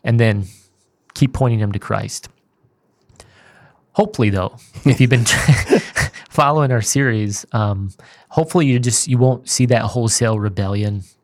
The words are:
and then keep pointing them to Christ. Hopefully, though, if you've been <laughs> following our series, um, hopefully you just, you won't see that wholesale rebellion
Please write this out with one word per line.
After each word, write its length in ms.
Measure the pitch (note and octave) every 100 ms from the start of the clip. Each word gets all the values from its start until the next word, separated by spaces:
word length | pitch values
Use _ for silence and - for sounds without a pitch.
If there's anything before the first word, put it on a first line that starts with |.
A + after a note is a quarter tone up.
and 160 | - A#2
then 240 | A2+ G2+ G2 - _ _ _ _ _
keep 180 | - C3
pointing 260 | - B2+ A2+
them 140 | G#2
to 60 | G2+
Christ. 500 | - G#2+ G2+ - - _ _ _ _ _ _ _ _ _ - _ _ _ _ _ _
Hopefully, 380 | - G#3 - G#2+
though, 260 | G2 F#2 - - -
if 160 | C#3+ B2
you've 100 | B2+
been 140 | B2+
<laughs> 1040 | A2+ - - C3 - G3+ - - - - -
following 420 | - C#3+ D3+ C#3
our 80 | B2
series, 640 | G#2 C#3 C3+ A2 G#2 G2 -
um, 380 | A#2 G#2 G2 G2 - - - _
hopefully 360 | - D#3+ F3+ C#3+
you 120 | B2
just, 280 | A#2+ A2+ -
you 120 | B2
won't 300 | B2+ B2 -
see 180 | - B2
that 160 | A#2+
wholesale 560 | A2+ B2 A2+ - A#2 G#2+
rebellion 640 | G#2 F#2+ F#2+ G2+ G#2 G2+ F#2 _